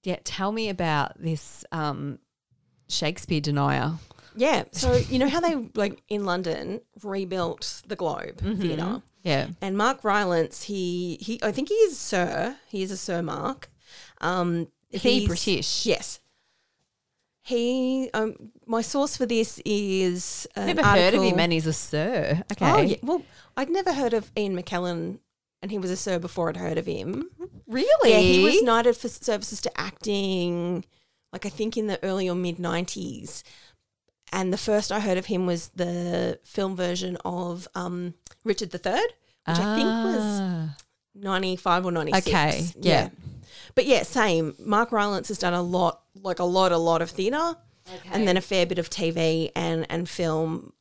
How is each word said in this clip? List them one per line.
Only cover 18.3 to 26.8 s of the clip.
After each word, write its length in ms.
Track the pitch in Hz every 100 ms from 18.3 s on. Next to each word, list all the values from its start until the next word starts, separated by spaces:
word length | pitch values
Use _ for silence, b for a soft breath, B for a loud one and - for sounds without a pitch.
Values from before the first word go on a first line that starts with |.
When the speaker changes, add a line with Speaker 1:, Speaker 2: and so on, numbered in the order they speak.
| - - _ -
Speaker 2:
my 160 | 226
source 340 | 226 285 277 -
for 100 | 247
this 340 | 233 220 -
is 840 | - 208 202 190 185 180 - - -
an 120 | - 196
Speaker 1:
Never 160 | 320
heard 260 | 208 196 180
of 0 |
him 60 | 208
Speaker 2:
article 160 | 190 175
Speaker 1:
and 120 | 170
he's 140 | 165 156
a 60 |
Sir. 680 | 156 - 151 170 240 - 165 -
Okay. 180 | 214 160
Speaker 2:
Oh, 100 | 440
yeah. 160 | 302 -
Well, 200 | 240 349 - B B -
I'd 120 | 269
never 220 | 349 370
heard 220 | 277 254
of 160 | 220 208 -
Ian 200 | 208 180
McKellen 640 | 180 180 180 170 165 202 _ _ _ _
and 100 | 202
he 80 | 208
was 120 | 185
a 60 | 185
Sir 220 | - 185
before 280 | 175 - 165
I'd 80 | 180
heard 220 | 175
of 80 | 165